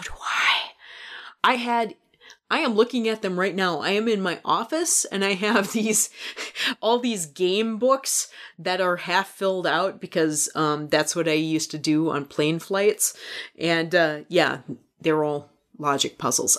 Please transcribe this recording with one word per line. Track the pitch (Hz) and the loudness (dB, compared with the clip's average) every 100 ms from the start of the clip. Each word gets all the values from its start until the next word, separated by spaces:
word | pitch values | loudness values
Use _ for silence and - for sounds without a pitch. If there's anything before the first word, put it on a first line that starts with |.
do | - - | -4 -10
I. | - - - - - - - - - - - - | -4 0 2 0 -4 -12 -20 -20 -16 -16 -18 -2
I | 208 | 0
had, | 247 240 233 220 - _ _ - - - | 0 0 0 -2 -6 _ _ -20 -16 -4
I | 247 | 0
am | 294 | 2
looking | 208 240 247 220 | 4 2 2 -2
at | 220 | -2
them | 196 180 | -2 0
right | 190 | 0
now. | 175 185 160 | 0 0 0
I | 151 | 0
am | 202 226 | 0 2
in | 208 | 0
my | 185 160 | 0 -2
office | - 170 - 320 339 - - | 0 0 0 -2 0 0 0
and | 196 | -2
I | 196 | -2
have | 185 214 220 196 | 0 2 2 2
<laughs> | |
these, | 226 214 214 - - - - - - - 254 | 0 0 2 0 -4 -14 -10 -10 -4 -4 -2
all | 214 240 | 0 2
these | 240 208 | 2 -2
game | 156 143 180 196 226 220 | -6 -2 0 2 0 0
books | 247 269 - - - - - - | 2 2 0 -2 -4 -8 -20 -10
that | 165 185 | -4 0
are | 185 175 | 0 0
half | 175 180 190 | 0 0 0
filled | - 196 190 165 | -2 -2 0 0
out | 160 190 - | 0 0 -4
because, | 185 180 160 151 - | -6 0 2 2 -2
um, | 151 156 147 151 | 0 0 0 2
that's | 156 151 175 | 2 2 0
what | 160 | 0
I | |
used | 156 160 156 - | 0 0 -2 -2
to | 151 | -4
do | 156 151 160 | 0 2 2
on | 143 139 | -2 -4
plane | - 151 165 | 0 0 0
flights. | - 196 208 208 - - - - - - | -2 0 2 2 -2 -4 -14 -12 -14 -4
And, | 165 165 165 | 0 0 2
uh, | 175 160 151 - | 4 2 0 -2
yeah, | 170 139 135 139 131 _ _ | 2 2 0 -8 -14 _ _
they're | 160 156 | 0 2
all | 151 143 - _ _ - | 2 -2 -6 _ _ -6
logic | 147 139 - - | -2 0 0 -2
puzzles. | 123 - - | -2 0 2